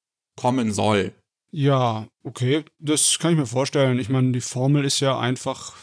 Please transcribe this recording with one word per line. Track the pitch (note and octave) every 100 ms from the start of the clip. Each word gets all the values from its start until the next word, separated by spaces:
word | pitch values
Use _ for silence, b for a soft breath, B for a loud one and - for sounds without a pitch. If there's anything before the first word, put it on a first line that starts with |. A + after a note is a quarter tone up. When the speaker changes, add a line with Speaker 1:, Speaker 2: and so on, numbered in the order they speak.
| _ _ _ -
Speaker 1:
kommen | - C3 A2
soll. | G2+ G#2 G#2 F#2 - _ _ _
Speaker 2:
Ja, | D#3+ C#3 C3+ B2 A2 G#2+ _
okay, | C#3 - B2 D#3 D3 _
das | D3+ D3+ - -
kann | E3
ich | D#3+
mir | B2
vorstellen. | B2+ C#3 D3 C3+ B2
Ich | A2+
meine, | C3 B2+
die | B2
Formel | - B2 C3+ D3
ist | C#3 -
ja | C3+ B2
einfach | A#2+ B2+ C3+ B2+ - -